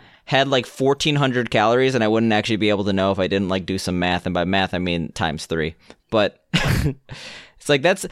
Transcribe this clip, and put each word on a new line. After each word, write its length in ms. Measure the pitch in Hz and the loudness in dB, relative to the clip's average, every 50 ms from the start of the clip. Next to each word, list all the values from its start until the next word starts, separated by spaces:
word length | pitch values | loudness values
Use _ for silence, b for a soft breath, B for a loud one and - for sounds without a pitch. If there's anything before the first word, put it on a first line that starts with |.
| b b b b b | b b b b b
had, 240 | - 151 135 135 139 | -2 0 2 2 2
like, 160 | 135 131 120 | 2 0 -2
fourteen 500 | - - - 131 135 139 139 - 160 147 | -2 -4 0 0 2 2 2 0 0 2
hundred 340 | 143 143 131 120 123 120 110 | 2 0 0 0 -2 -2 0
calories, 460 | - 117 104 113 120 127 131 131 131 | 0 2 2 4 4 4 2 2 2
and 80 | 123 113 | 2 2
I 60 | 107 | 2
wouldn't 240 | 110 113 117 113 107 | 2 2 4 2 2
actually 240 | 107 104 - 113 95 | 2 0 0 0 0
be 120 | 107 104 | 2 2
able 140 | 104 98 101 | 2 2 0
to 100 | 104 95 | -2 0
know 180 | 95 95 98 98 | 0 2 0 2
if 40 | 101 | 0
I 80 | 92 87 | 0 0
didn't, 200 | 98 98 101 90 | 0 0 0 0
like, 180 | 95 95 87 | -2 -4 -4
do 120 | 82 95 92 | -4 -6 -4
some 200 | - 95 90 87 | -4 -4 -2 -2
math, 260 | 87 90 90 90 - | 0 0 -2 -2 -2
and 80 | 90 87 | -4 -2
by 100 | 90 85 | -2 0
math 300 | 90 95 98 95 92 - | 0 0 0 0 0 -2
I 60 | 90 | -4
mean 340 | 90 90 85 85 80 - - | -2 -2 -2 -2 -4 -6 -6
times 320 | - 92 80 73 78 - | -4 -4 -4 -4 -6 -6
three. 300 | - 82 82 78 80 82 B B B B B _ _ | -6 -4 -4 -4 -4 -6 B B B B B _ _
But 320 | - 110 104 92 - _ _ _ | 0 0 0 0 -2 _ _ _
<laughs> 60 | - | -2
it's 1160 | - - - - - - 143 127 - _ - 127 - - - - - - - _ _ - - | -2 0 0 0 0 0 -2 -4 -6 _ -18 -18 -16 -16 -18 -18 -20 -20 -20 _ _ -2 0
like, 120 | 143 139 | 0 2
that's, 240 | 131 175 196 196 - 180 | 2 2 0 0 -4 -12